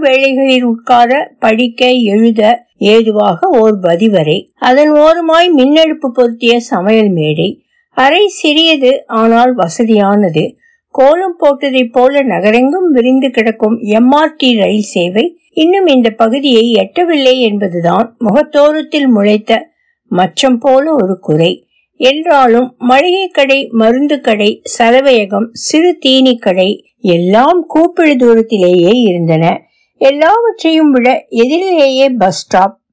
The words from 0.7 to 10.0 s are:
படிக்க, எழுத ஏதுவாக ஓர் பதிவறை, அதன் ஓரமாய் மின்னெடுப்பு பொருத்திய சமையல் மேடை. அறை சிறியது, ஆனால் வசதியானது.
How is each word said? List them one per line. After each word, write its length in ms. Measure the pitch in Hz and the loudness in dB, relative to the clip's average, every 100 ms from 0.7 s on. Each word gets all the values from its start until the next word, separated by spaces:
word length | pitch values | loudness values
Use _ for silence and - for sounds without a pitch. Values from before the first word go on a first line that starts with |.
| 226 - 247 240 269 - _ | -4 0 2 2 0 -4 _
படிக்க, 520 | 226 220 247 233 254 | -2 0 -2 -2 0
எழுத 760 | 254 220 202 233 226 208 240 - _ | 0 0 0 0 2 0 0 -6 _
ஏதுவாக 720 | 202 226 220 208 202 170 381 | 0 2 2 0 -2 -2 0
ஓர் 300 | 269 220 208 | 2 2 0
பதிவறை, 720 | 180 170 220 196 151 180 - | -2 0 0 0 0 -4 -6
அதன் 380 | _ 254 254 302 | _ 0 2 2
ஓரமாய் 580 | 302 302 339 330 320 359 | 4 2 2 0 0 2
மின்னெடுப்பு 640 | 302 262 302 320 311 269 | 2 2 2 0 -2 -6
பொருத்திய 480 | 240 240 233 240 240 | -2 -2 -2 -2 -2
சமையல் 480 | 240 196 185 220 214 | -2 -4 0 0 0
மேடை. 540 | 175 151 156 175 - _ _ _ | 0 -2 -2 -4 -8 _ _ _
அறை 360 | - 269 330 415 | -2 0 2 0
சிறியது, 800 | 381 311 294 330 302 254 277 - | -2 -2 0 0 0 0 -2 -4
ஆனால் 480 | 220 226 233 247 | -2 2 2 2
வசதியானது. 1000 | 247 170 - 226 214 | 0 -4 -2 0 2